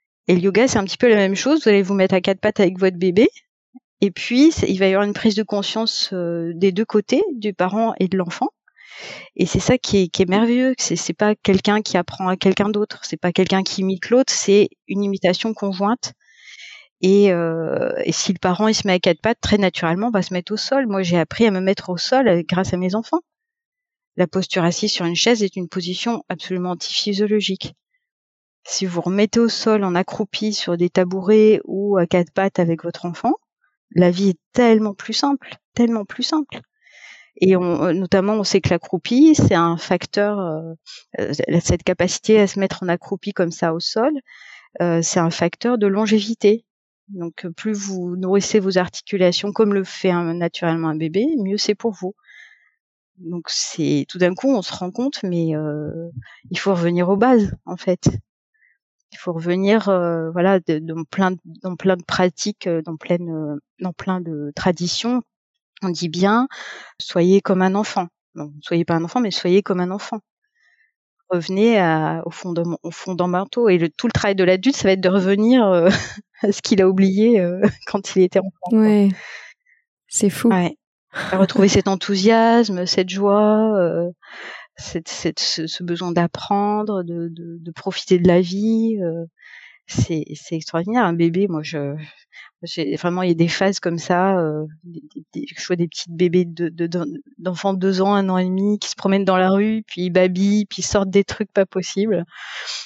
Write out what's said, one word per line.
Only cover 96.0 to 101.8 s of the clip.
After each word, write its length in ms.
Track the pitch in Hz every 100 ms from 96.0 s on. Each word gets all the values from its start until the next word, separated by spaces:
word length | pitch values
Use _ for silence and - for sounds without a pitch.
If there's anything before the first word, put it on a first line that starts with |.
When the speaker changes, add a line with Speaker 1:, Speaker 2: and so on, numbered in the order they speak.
| - 165
Speaker 1:
bébés 280 | 180 180
de, 240 | 170 165 170
de, 200 | 165 170
de, 160 | 175 156 151 - -
d'enfants 360 | 170 170 196
de 40 | 196
deux 240 | 190 190
ans, 120 | 196
un 140 | 202 190
an 100 | 185
et 80 | 185
demi, 340 | 185 202 208
qui 80 | -
se 80 | -
promènent 280 | 196 196
dans 120 | 190 185
la 140 | 185
rue, 340 | 196 214 220 -
puis 200 | - 180
ils 40 |
babillent, 560 | 175 185 180 196 208 208
puis 160 | -
ils 40 | -
sortent 240 | 208 196
des 120 | 190
trucs 300 | 190 - -
pas 140 | - 190
possibles. 580 | 185